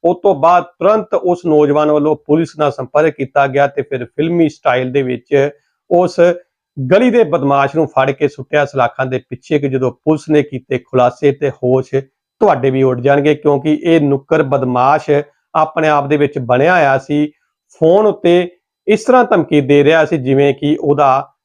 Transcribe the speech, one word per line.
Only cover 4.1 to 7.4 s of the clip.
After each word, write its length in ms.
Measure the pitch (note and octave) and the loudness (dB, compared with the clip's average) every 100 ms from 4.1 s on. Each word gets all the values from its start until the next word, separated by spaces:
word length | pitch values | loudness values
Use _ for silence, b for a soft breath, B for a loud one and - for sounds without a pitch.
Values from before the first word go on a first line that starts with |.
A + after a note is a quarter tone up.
| - D#3+ E3+ D#3 | -6 -4 0 0
ਸਟਾਈਲ 440 | - D3 B2+ B2+ | 0 -2 -2 -2
ਦੇ 100 | C#3 | -4
ਵਿੱਚ 480 | B2+ B2 _ C#3+ C#3+ C#3+ _ _ _ | -4 -8 _ 0 0 -4 _ _ _
ਉਸ 300 | F3 F3+ F3+ F3 F3 _ _ _ - C3 | 0 0 2 0 0 _ _ _ -12 0
ਗਲੀ 180 | F#3+ B3 | 2 2
ਦੇ 140 | A#3 | 2
ਬਦਮਾਸ਼ 520 | F#3+ E3+ | 0 0